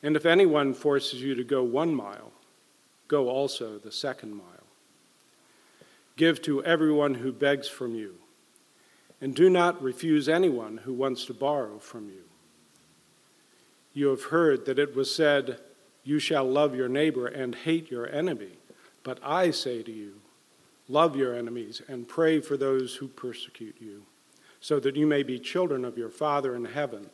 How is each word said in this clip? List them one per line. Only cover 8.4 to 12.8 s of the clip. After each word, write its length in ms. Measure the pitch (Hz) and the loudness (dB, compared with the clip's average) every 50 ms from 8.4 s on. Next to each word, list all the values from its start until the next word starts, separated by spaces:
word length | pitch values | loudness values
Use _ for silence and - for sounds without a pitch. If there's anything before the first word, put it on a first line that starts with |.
| _ _ _ _ _ _ _ _ _ _ _ _ _ _ - _ | _ _ _ _ _ _ _ _ _ _ _ _ _ _ -18 _
and 120 | - 135 131 | -8 -8 2
do 160 | 147 170 185 | 6 6 8
not 320 | 180 180 175 175 175 - | 8 6 4 4 2 0
refuse 480 | 135 131 123 - - 165 156 151 139 135 | -4 -6 -6 -4 0 2 2 2 4 2
anyone 500 | 160 170 190 180 139 120 113 107 107 113 | 2 4 4 2 2 0 -4 -8 -12 -12
who 140 | - 131 131 | -8 -8 -4
wants 320 | 120 135 135 127 120 - | -2 -2 -2 -2 -4 -8
to 60 | - 123 | -10 -8
borrow 460 | 107 131 139 147 143 127 107 104 107 | -4 -2 0 0 0 -2 -6 -8 -14
from 300 | - - - 117 107 104 | -18 -16 -16 -14 -14 -14
you. 160 | 95 95 87 85 _ _ _ _ _ _ _ _ _ _ | -16 -18 -20 -20 _ _ _ _ _ _ _ _ _ _